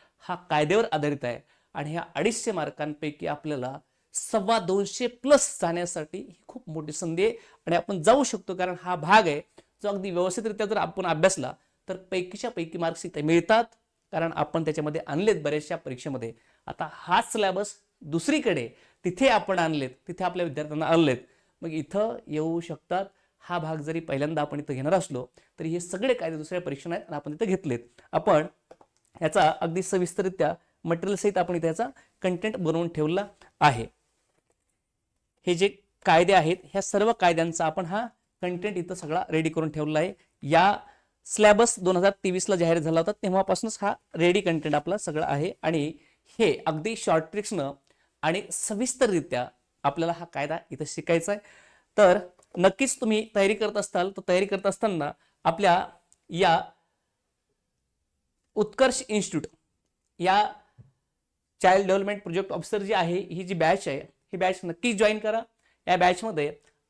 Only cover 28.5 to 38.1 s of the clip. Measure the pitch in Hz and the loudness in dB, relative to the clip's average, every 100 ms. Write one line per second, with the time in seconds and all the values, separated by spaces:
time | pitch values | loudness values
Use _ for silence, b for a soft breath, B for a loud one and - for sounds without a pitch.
28.5 | _ _ - _ _ _ - 156 190 156 | _ _ -20 _ _ _ -4 0 4 4
29.5 | - 170 170 180 190 175 - 190 185 156 | 2 -2 -2 -2 0 0 -2 -4 0 -2
30.5 | 170 _ _ 165 170 190 196 208 190 175 | -2 _ _ -4 -2 -2 0 0 0 0
31.5 | 175 165 160 254 - b b 185 180 214 | 0 -2 -2 -6 -8 b b -2 -2 -4
32.5 | 190 160 165 170 156 151 180 202 _ b | -2 -2 0 -2 -2 -2 -2 -4 _ b
33.5 | - 151 117 113 _ _ _ _ _ _ | 2 4 4 -6 _ _ _ _ _ _
34.5 | _ _ _ _ _ _ _ _ _ - | _ _ _ _ _ _ _ _ _ -2
35.5 | 175 196 - _ _ 190 165 175 185 156 | 0 0 -2 _ _ 4 4 6 6 4
36.5 | 185 - 196 - 202 220 226 180 165 170 | -2 -4 -6 -2 2 2 2 2 2 -2
37.5 | 165 160 170 170 202 240 | -2 -2 -2 -4 -6 -6